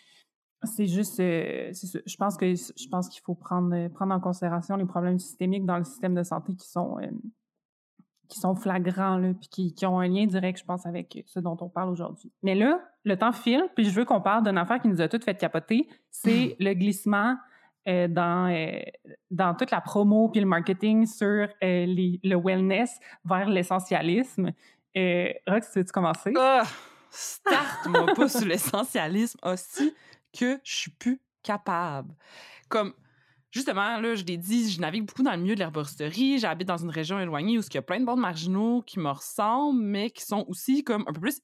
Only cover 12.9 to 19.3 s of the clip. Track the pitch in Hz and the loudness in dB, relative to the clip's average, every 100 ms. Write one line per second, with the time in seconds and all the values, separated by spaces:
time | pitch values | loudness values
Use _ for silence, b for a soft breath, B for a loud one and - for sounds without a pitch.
12.9 | _ 208 190 226 233 - 254 370 - 208 | _ -2 2 2 0 2 2 2 2 2
13.9 | 190 247 220 196 214 214 190 180 247 226 | 2 2 2 4 2 2 2 0 2 2
14.9 | 175 160 233 220 190 165 165 - 226 311 | 2 2 0 -2 -2 -2 -2 0 0 0
15.9 | B B - 202 233 254 - 196 185 202 | B B -4 2 2 2 0 0 2 2
16.9 | 196 214 202 220 254 B B B B - | 0 2 2 2 0 B B B B -2
17.9 | 180 175 170 175 175 180 170 160 - - | 2 2 2 2 2 2 0 -2 -6 -10
18.9 | - - - - | -16 -20 -20 -8